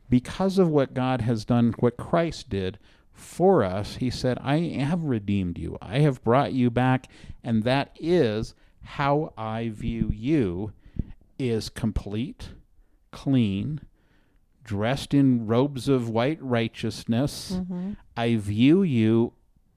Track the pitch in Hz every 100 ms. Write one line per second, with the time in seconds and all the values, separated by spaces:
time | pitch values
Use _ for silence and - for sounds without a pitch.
0 | - 123 - - 190 190 175 147 131 131
1 | 127 127 117 117 - 120 117 113 123 -
2 | - 170 170 - - 98 92 98 _ _
3 | _ - - - 180 180 95 95 107 -
4 | 127 - 127 120 120 147 170 98 139 180
5 | 156 117 101 101 90 85 82 82 - 117
6 | 151 120 110 123 131 127 123 117 127 127
7 | - - - - - 113 110 135 - -
8 | 156 175 120 107 117 - _ _ - -
9 | 139 143 160 - 110 110 117 107 - 113
10 | 107 107 120 156 101 87 107 - - -
11 | - - _ - 131 110 - - 110 95
12 | 101 104 139 - - - _ _ _ _
13 | _ - 143 135 110 95 113 151 - _
14 | _ _ _ _ _ _ - 101 110 143
15 | - 143 135 123 107 117 147 135 135 131
16 | 117 110 127 160 135 120 113 - 113 -
17 | - 117 143 - - 185 185 180 185 208
18 | - - 117 113 101 104 131 180 190 120
19 | 110 113 117 - _ _ _